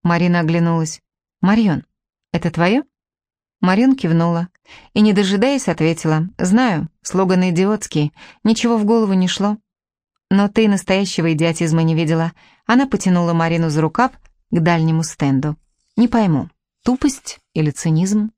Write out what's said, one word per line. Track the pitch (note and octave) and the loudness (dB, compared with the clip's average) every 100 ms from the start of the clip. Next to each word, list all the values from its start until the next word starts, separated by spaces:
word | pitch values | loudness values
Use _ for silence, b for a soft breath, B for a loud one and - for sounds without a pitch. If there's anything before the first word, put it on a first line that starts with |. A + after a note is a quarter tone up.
Марина | E3+ E3+ F3+ F3 | 0 0 0 0
оглянулась. | D#3+ E3+ E3+ E3 D#3+ - _ _ _ _ | 0 0 0 0 -4 -8 _ _ _ _
"Марьён, | F#3 A3 G#3+ D3 - _ _ _ _ | 0 2 2 -2 -6 _ _ _ _
это | E3+ E3+ | -4 -4
твоё?" | - F3 A#3+ - _ _ _ _ _ _ _ | 0 0 0 -2 _ _ _ _ _ _ _
Марьён | F3+ F#3+ C4 C4 | 0 2 2 2
кивнула | E3+ E3 E3+ E3+ F3 _ B B B | 0 0 0 -2 -6 _ B B B
и, | - | 2
не | G#3+ | 2
дожидаясь, | G3+ G3 G3 B3 C#4 A3 | 4 0 0 0 0 -2
ответила: | E3 D#3+ D#3+ D#3+ D#3 F3+ - | 0 0 0 -2 -2 -4 -4
"Знаю, | F3+ G#3+ B3+ E3 D#3 _ | 0 2 2 -2 -6 _
слоган | - F3+ F#3 F#3 F#3 | -6 -2 0 2 0
идиотский, | E3 F#3+ G#3+ - D#3 D3 B B B | 0 0 -2 -4 -4 -4 B B B
ничего | G#3+ A3+ A#3 A#3 | -2 0 0 0
в | G#3 | 0
голову | A3+ G#3+ | 0 2
не | F#3+ F#3 | 0 0
шло". | - G3+ G#3 _ _ _ _ _ _ _ | -2 -4 -4 _ _ _ _ _ _ _
"Но | G3 G3+ | 0 2
ты | G#3+ A3 | 2 2
настоящего | G3 - F#3+ F#3+ - E3 | 0 -2 -2 -2 -2 -2
идиотизма | D#3 E3 D#3+ E3+ D#3+ | 0 -2 -2 -2 0
не | E3 D#3+ | 0 0
видела". | D#3 E3 E3 b b b - | 0 -2 -2 b b b 0
Она | A#3+ C4+ | 0 0
потянула | G3 F#3+ F3+ F3 | -2 0 2 2
Марину | E3 E3 E3+ E3 | 0 0 0 0
за | D3+ | 0
рукав | D#3+ - B3+ - _ _ _ | -2 0 -4 -4 _ _ _
к | E3+ | 0
дальнему | E3 E3+ D#3+ D#3+ | 2 2 2 0
стенду. | D#3+ - C#3+ C3+ D3+ D3+ _ _ _ - | -4 -4 -2 0 -2 -8 _ _ _ 0
"Не | A#3+ | 2
пойму, | A#3+ G3+ D3 E3 _ _ _ | 2 2 0 -4 _ _ _
тупость | - B3+ D4 - - - _ | -4 0 -2 -4 -16 -20 _
или | D#3+ D3+ | -4 -2
цинизм?" | - E3+ D#3+ F#3+ G#3+ G#3+ | -2 -2 0 0 -2 -2